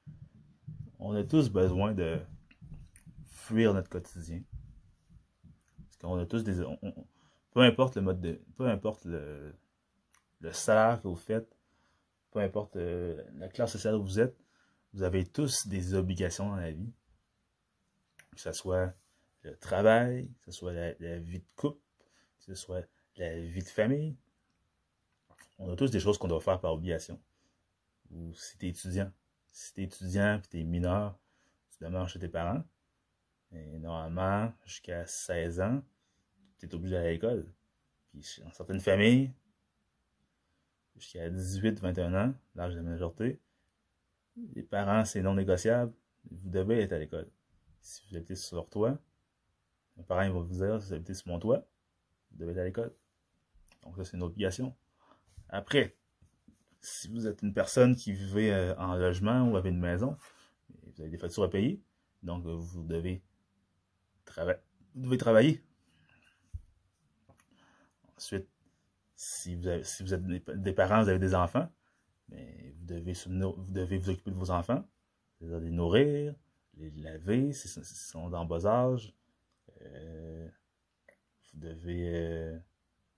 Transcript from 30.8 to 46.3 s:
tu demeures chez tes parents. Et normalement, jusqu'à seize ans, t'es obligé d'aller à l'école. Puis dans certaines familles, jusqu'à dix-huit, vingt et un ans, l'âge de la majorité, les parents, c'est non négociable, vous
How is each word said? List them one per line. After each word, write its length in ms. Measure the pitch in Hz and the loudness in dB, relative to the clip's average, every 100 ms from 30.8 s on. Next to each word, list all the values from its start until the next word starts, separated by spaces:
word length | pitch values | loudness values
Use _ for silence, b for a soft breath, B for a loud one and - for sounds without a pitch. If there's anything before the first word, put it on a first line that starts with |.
| 87 98 104 98 _ _ _ _ _ | 0 0 -2 -8 _ _ _ _ _
tu 120 | - | -14
demeures 240 | 82 92 90 | -8 -6 -6
chez 120 | 90 | -6
tes 100 | 90 | -8
parents. 340 | 82 85 139 - _ _ _ _ _ _ _ _ | -4 -2 -4 -6 _ _ _ _ _ _ _ _
Et 280 | 85 76 80 | -18 -14 -12
normalement, 760 | 82 82 80 87 95 101 113 - - | -8 -8 -6 -2 0 0 -2 -6 -16
jusqu'à 400 | - - 85 87 | -16 -10 -8 -8
seize 540 | - - 87 85 85 | -8 -4 -2 -2 -2
ans, 240 | 101 135 - _ _ _ _ _ _ _ | -2 -2 -6 _ _ _ _ _ _ _
t'es 160 | 85 | -10
obligé 220 | 85 92 90 | -8 -4 -2
d'aller 140 | 85 | 0
à 20 | |
l'école. 400 | 82 110 113 87 - _ _ _ _ _ | 0 0 -2 -6 -16 _ _ _ _ _
Puis 260 | 73 - - | -20 -18 -16
dans 120 | 85 | -16
certaines 260 | - 87 95 | -14 -6 0
familles, 540 | 98 95 110 127 135 - _ _ _ _ _ _ _ _ _ _ _ _ _ _ _ - | 4 6 8 8 4 -4 _ _ _ _ _ _ _ _ _ _ _ _ _ _ _ -20
jusqu'à 340 | - 87 85 | -14 -8 -6
dix-huit, 520 | 92 92 98 110 107 | -4 -4 0 0 0
vingt 160 | 92 87 | 0 0
et 40 | |
un 280 | 87 92 123 | 2 2 2
ans, 40 | 135 _ - | -2 _ -8
l'âge 200 | 87 85 | -6 -4
de 20 | |
la 60 | |
majorité, 580 | 85 82 82 - 120 147 _ _ _ _ _ _ _ _ _ 240 233 - | -6 -4 -4 -2 -4 -4 _ _ _ _ _ _ _ _ _ -16 -12 -12
les 80 | |
parents, 400 | - 101 98 110 | -6 -2 2 2
c'est 180 | 107 98 | 2 0
non 120 | 95 | 2
négociable, 580 | 98 92 90 110 120 117 - _ _ | 2 2 2 4 2 0 -6 _ _
vous 200 | - | -18